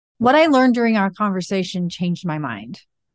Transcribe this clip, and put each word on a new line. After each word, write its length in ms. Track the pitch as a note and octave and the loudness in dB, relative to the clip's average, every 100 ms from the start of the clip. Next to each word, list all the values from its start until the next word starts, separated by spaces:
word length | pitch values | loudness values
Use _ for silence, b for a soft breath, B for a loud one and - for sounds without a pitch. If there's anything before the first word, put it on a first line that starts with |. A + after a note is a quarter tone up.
| _ _ | _ _
What 180 | A#3 D4 | 2 4
I 100 | D#4+ | 4
learned 300 | C4 B3+ A#3+ | 4 4 2
during 200 | A#3 A3 | 2 2
our 160 | G3 | 0
conversation 800 | F#3 G#3 F#3 F3 G3 F#3 F#3 F3 | -2 -2 -2 -4 -4 -4 -4 -6
changed 360 | - F3+ E3+ F3 | -4 -4 -4 -6
my 120 | D#3 | -6
mind. 460 | C#3+ G#2 A2+ F3 _ _ _ | -6 -10 -12 -18 _ _ _